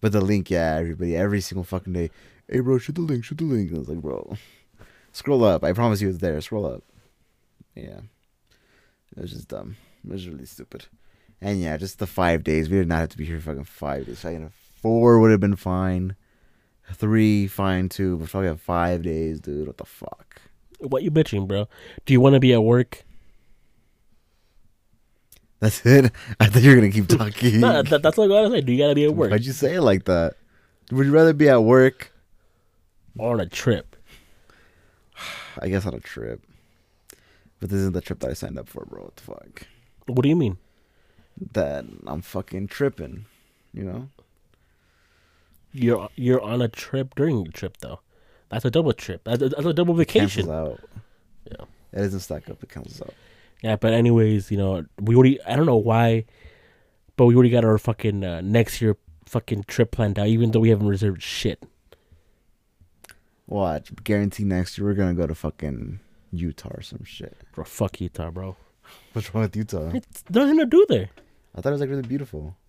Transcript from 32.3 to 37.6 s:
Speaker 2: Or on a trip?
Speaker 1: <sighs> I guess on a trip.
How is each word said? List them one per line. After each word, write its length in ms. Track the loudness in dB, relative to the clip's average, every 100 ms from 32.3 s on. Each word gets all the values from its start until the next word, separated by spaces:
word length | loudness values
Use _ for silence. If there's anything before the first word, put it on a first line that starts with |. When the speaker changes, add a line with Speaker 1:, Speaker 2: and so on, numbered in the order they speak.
| _ _ _ _ _ _ _ _ -8
Speaker 2:
Or 160 | -2
on 60 | -2
a 60 | -4
trip? 500 | -4 0 0 -2 -20 -20 -20 _ _ _ _ _ _ _ _ _ -18
Speaker 1:
<sighs> 440 | -16 -16 -16 -10
I 80 | -4
guess 160 | -4 -4
on 80 |
a 60 | -8
trip. 420 | -14 -14 -12 -12 _ _ _ _ _ _ _ -20 _ _ _ _